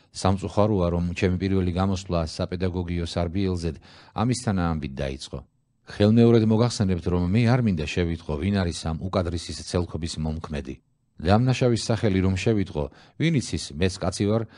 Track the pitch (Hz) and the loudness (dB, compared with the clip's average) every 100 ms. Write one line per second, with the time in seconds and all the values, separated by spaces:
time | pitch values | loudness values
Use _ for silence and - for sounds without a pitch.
0 | _ - 95 95 95 - 104 101 87 85 | _ -2 0 0 -2 2 2 4 2 0
1 | 87 90 95 90 95 95 90 87 98 92 | -2 0 0 0 0 0 0 0 0 -2
2 | - 85 82 - 90 87 92 90 85 85 | -2 -2 -2 -4 -6 -2 -2 -2 -4 -4
3 | 85 87 85 92 95 90 82 76 - - | -4 -2 -2 -2 -2 -2 -4 -6 -14 -20
4 | - - 117 120 113 95 85 80 69 67 | -14 -4 -2 0 0 0 0 -2 -4 -6
5 | 67 67 - 67 - _ _ _ - - | -6 -6 -10 -14 -14 _ _ _ -16 2
6 | 104 113 117 117 110 110 120 - 95 87 | 6 8 8 6 6 4 2 2 0 0
7 | 85 90 90 107 117 123 113 85 76 - | 0 0 2 2 4 2 2 0 -2 -2
8 | 85 80 - 73 95 101 87 80 85 78 | -2 -2 -4 -2 0 0 -2 -4 -6 -6
9 | 92 95 87 85 - 80 - 90 87 80 | -2 -2 -2 -4 -8 -12 -4 -4 -2 -6
10 | 82 - 78 78 - 71 67 65 _ _ | -8 -6 -4 -4 -6 -8 -8 -12 _ _
11 | _ _ 82 104 127 123 127 110 - 113 | _ _ 2 2 4 2 2 0 0 0
12 | 110 92 92 95 117 107 92 76 69 - | 2 2 2 0 0 0 0 -4 -6 -8
13 | - - 156 151 - 82 - 73 92 - | -20 -4 0 0 -2 -6 -6 -2 -2 0
14 | 87 - 101 113 113 | -6 -2 0 0 -2